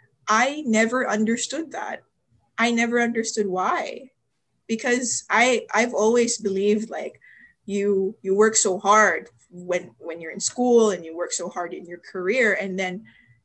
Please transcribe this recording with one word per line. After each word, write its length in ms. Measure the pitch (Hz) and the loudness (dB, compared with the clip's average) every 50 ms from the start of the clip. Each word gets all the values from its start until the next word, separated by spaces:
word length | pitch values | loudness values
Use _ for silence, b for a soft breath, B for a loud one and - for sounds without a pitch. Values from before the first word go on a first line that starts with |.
| B B B _ _ | B B B _ _
I 360 | - 214 220 247 269 294 302 302 | 0 2 2 2 2 0 -4 -2
never 400 | 247 220 214 226 226 240 254 247 - | 0 2 2 2 2 0 -2 -2 0
understood 640 | 208 214 220 220 233 240 - - 262 294 320 - | 0 0 2 0 0 -2 -2 -6 -6 -8 -8 -8
that. 300 | - 170 - - - - _ _ _ _ _ _ _ _ _ _ _ | -10 -10 -10 -10 -10 -12 _ _ _ _ _ _ _ _ _ _ _
I 140 | - 226 240 | -2 0 0
never 300 | 240 226 240 233 233 240 | 2 0 0 0 2 0
understood 460 | 240 233 233 233 220 226 - 220 208 196 | 0 0 0 -2 -4 -4 -2 -2 -2 0
why, 640 | 180 185 185 220 349 320 - - - - 262 - _ _ _ _ _ _ _ _ _ _ _ - | 0 -2 0 0 -2 -2 -4 -6 -10 -14 -18 -20 _ _ _ _ _ _ _ _ _ _ _ -6
because 560 | 226 220 - 247 240 254 262 226 - - - - | -6 -4 0 -2 -2 0 -2 -4 -4 -6 -4 -2
I, 380 | - 220 240 254 247 220 - - - | 2 2 4 4 2 0 -2 -2 -2
I've 180 | 214 233 240 | 0 0 0
always 460 | - 185 214 220 233 240 233 226 - - | 0 0 2 4 4 4 2 2 -2 -4
believed, 500 | - 202 190 190 202 208 208 214 220 - | -4 -2 -2 2 2 2 2 2 0 -6
like, 320 | - 156 - - - _ B B B B B B B B _ | -8 -10 -10 -10 -12 _ B B B B B B B B _
you, 480 | - 196 202 202 202 202 190 190 190 220 _ | -6 -4 -2 0 2 2 2 0 -2 -6 _
you 140 | - 190 190 | -4 -2 4
work 180 | 202 214 220 220 | 4 4 4 4
so 240 | - - 208 185 196 | 2 0 0 -2 0
hard 500 | - 196 208 214 214 190 165 160 156 - _ _ _ _ | 2 4 6 6 6 4 2 -2 -6 -14 _ _ _ _
when, 400 | 180 180 180 180 175 180 - - - _ | -20 -18 -6 -4 -4 -4 -4 -8 -20 _
when 220 | 156 170 160 170 | -12 -12 -12 -10
you're 100 | 165 160 | -12 -14
in 80 | - - | -10 -6
school 500 | - - - - 247 247 240 233 226 214 | -6 -6 -2 0 2 6 6 6 6 6
and 120 | 190 170 165 | 2 -2 -8
you 120 | 160 160 | -12 -8
work 160 | 170 175 - | -8 -6 -6
so 160 | - - 170 185 | -6 -6 -8 -8
hard 260 | - 185 175 170 175 | -8 -8 -8 -8 -8
in 100 | 185 175 | -12 -14
your 140 | 170 175 175 | -14 -16 -18
career. 560 | _ - - 190 175 185 233 262 240 214 190 | _ -12 -10 -6 -2 0 2 2 2 2 2
And 240 | 156 190 196 185 185 | 0 -4 -6 -6 -4
then 260 | 190 185 180 202 b b b b b b b b | -6 -6 -6 -10 b b b b b b b b